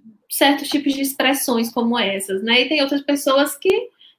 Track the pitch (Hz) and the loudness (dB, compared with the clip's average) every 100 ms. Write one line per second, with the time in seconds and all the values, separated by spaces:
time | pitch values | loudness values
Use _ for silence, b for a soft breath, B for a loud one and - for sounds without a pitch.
0 | - - _ - 277 285 - 294 285 269 | -20 -20 _ 2 2 2 0 -2 -2 -2
1 | 269 - 269 277 - 233 233 247 233 240 | -4 -2 0 0 0 -2 -2 -2 0 0
2 | 196 196 196 190 220 240 269 302 277 285 | -2 -4 -4 -4 2 2 2 0 0 -2
3 | 277 285 285 269 294 - 370 427 480 b | -2 0 2 2 2 0 0 0 -2 b
4 | b | b